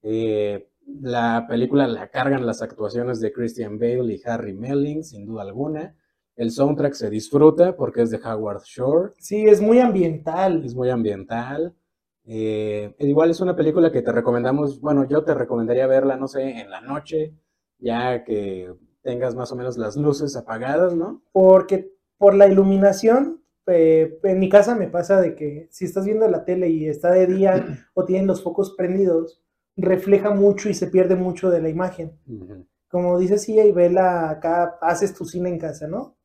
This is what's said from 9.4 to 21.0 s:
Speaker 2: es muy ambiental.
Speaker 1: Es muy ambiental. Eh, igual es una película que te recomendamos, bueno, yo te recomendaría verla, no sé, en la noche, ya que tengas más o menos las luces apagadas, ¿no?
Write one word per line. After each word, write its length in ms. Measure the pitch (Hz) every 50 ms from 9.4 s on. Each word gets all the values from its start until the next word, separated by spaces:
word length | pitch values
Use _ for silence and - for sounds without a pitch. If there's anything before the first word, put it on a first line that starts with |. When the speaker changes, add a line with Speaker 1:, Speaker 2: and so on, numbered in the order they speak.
| 214
Speaker 2:
es 160 | 214 208 190
muy 180 | 202 214 233 247
ambiental. 840 | 254 247 190 190 175 165 156 147 - 160 165 180 190 190 170 160 139
Speaker 1:
Es 80 | 123 117
muy 160 | 127 127 127
ambiental. 840 | 127 117 113 104 101 95 92 - 117 117 120 131 139 151 165 175 _ _ _ _ _ _ _ _ _ _ _
Eh, 680 | 113 110 110 110 110 107 107 107 107 104 104 104 104 - _
igual 300 | 147 139 143 156 165 170
es 120 | 165 -
una 140 | 185 180 180
película 340 | - 160 156 156 180 165 160
que 100 | - 127
te 100 | 120 123 113
recomendamos, 640 | 120 117 127 120 120 120 127 139 147 147 139 135 -
bueno, 260 | 135 151 147 139 135
yo 180 | 131 147 156 156
te 80 | 170 147
recomendaría 520 | - 120 - 127 117 113 113 120 127 131
verla, 300 | 131 131 135 135 135 131
no 140 | 131 135 131
sé, 320 | - 139 131 135 123 113
en 80 | 101 98
la 100 | 98 -
noche, 560 | 117 131 139 151 147 - 156 156 156 156 156 _ _ _ _ _ _ _ _
ya 460 | _ - 117 117 117 123 127 123 117 120
que 500 | - 110 104 101 98 95 92 92 90 90 _ _ _ _ _
tengas 340 | _ 131 123 123 127 127 117
más 160 | 127 123 -
o 60 | 131
menos 200 | 123 123 127 120
las 200 | 120 110 104 101
luces 400 | 143 147 151 139 143 151 139 139
apagadas, 580 | 127 117 - 113 113 123 131 143 165 185 180 175
¿no? 260 | 165